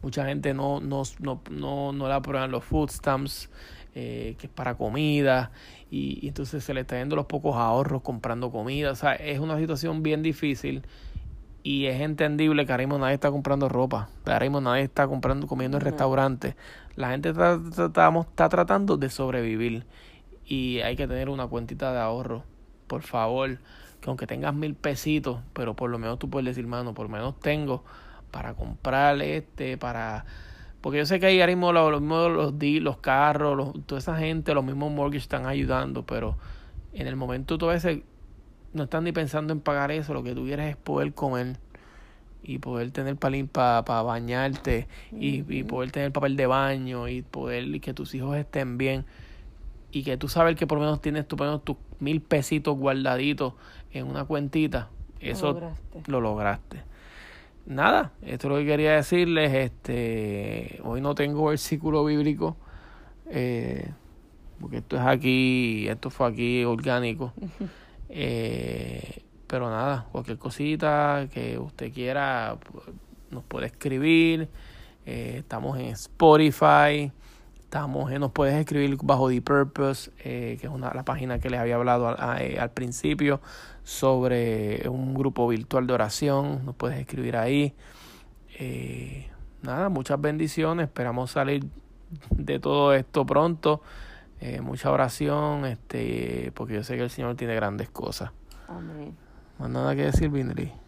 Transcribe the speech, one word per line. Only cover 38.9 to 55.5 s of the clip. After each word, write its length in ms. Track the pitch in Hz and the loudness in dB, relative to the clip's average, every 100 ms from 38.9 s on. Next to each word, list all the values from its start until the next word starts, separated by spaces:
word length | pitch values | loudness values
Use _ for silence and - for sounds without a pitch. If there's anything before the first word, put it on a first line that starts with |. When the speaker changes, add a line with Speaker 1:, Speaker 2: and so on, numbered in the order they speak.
| 160 | -2
Speaker 1:
ni 100 | 170 | -2
pensando 380 | 165 151 151 151 | -2 -2 -2 -2
en 80 | 156 | -2
pagar 280 | 147 143 139 | 0 0 0
eso, 220 | 156 147 | -2 -4
lo 80 | 139 | -4
que 140 | 123 127 | -4 -6
tú 80 | |
quieres 260 | 131 143 151 | -4 -4 -4
es 60 | 143 | -6
poder 380 | - 143 147 | -2 0 0
comer 440 | 143 143 127 123 131 - - - - - - - - | -2 -2 -2 -4 -6 -14 -20 -20 -20 -20 -20 -20 -20
y 160 | - - | -10 -10
poder 320 | 131 123 120 | -6 -4 -4
tener 240 | 139 135 139 | -4 -6 -2
pa-, 160 | 139 | -2
lim-, 160 | 139 135 | -2 -2
pa-, 360 | - 123 117 117 | 2 4 4 2
pa 180 | 117 | 0
bañarte 840 | 113 117 120 123 135 135 - 117 117 - - | 0 -2 -2 -2 -2 -2 -2 -2 -2 -14 -16
y, 320 | 220 143 139 143 | -6 -4 -4 -4
y 100 | 139 | -6
Speaker 2:
Ujú. 60 | - | -4
Speaker 1:
poder 220 | 127 131 | -6 -4
tener 200 | 143 143 | -4 -2
papel 240 | 143 139 139 | 0 0 2
de 100 | 131 | 4
baño 600 | 131 135 135 127 123 120 | 4 2 -2 -4 -6 -6
y 160 | 127 | -6
poder, 400 | 123 143 131 123 131 | -8 -8 -6 -4 -4
y 60 | 147 | -6
que 160 | - 127 | -8 -8
tus 180 | 143 | -8
hijos 240 | 139 131 143 | -6 -2 -2
estén 400 | 143 143 131 120 | -2 -2 -2 -2
bien 280 | 135 135 139 - - - - - - - - | 0 -2 -6 -14 -20 -18 -18 -16 -16 -16 -8
y 120 | 147 | -6
que 140 | 139 131 | -4 -4
tú 100 | 139 | 0
sabes 300 | 170 165 160 | 4 4 4
que 100 | 156 | 0
por 100 | 151 | 2
lo 60 | |
menos 180 | 151 151 | 2 0
tienes 240 | 151 151 143 | 0 -2 -4
tú, 120 | 143 | -2
por 100 | 143 | -2
lo 60 | |
menos 100 | 147 | -2
tus 140 | - - - - | -4 -8 -10 -6
mil 180 | 139 156 | -2 -2
pesitos 560 | - 156 131 156 151 139 | 2 2 2 0 0 2
guardaditos 760 | 135 135 135 127 143 147 131 - - - - | 2 2 2 2 0 0 -2 -4 -20 -20 -12
en 140 | 135 131 | -8 -6
una 180 | 139 139 | -6 -2
cuentita, 640 | 151 143 160 156 131 117 - - - | -2 0 2 2 0 -6 -12 -14 -10
Speaker 2:
Lo 60 | 135 | -6
Speaker 1:
eso 160 | - 147 | -2 -2